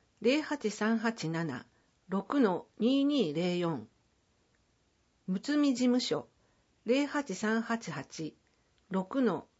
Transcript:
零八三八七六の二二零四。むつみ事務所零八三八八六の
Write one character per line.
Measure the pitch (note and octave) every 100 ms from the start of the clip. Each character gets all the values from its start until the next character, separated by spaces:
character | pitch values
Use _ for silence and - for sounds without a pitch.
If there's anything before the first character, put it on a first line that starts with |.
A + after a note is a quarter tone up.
| _ -
零 | G#3+ D4
八 | D4 C#4+ G#3+
三 | - G#3+ A3+
八 | A3+ A3+ D#3+
七 | E3 E3 B2+ - _ _ _ -
六 | F#3 - C#4+
の | A3 E3+ - -
二 | A3+ C4+ C#4
二 | D4 F3 D3
零 | F3+ F3
四。 | E3+ D3 G#2+ _ _ _ _ _ _ _ _ _ _ _ _ _ -
む | F#3+
つ | - D4
み | C#4+ A#3+
事 |
務 | B3 B3
所 | A#3+ C#3+ - _ _ _ _ _ -
零 | C4 C#4+
八 | D4 C#4+ F#3
三 | G#3+ A3+
八 | A3+ A3+ G#3
八 | C#3 C#3 - D#3+ - _ _ _ _ -
六 | F#3 F#3 C4+
の | A#3+ E3 -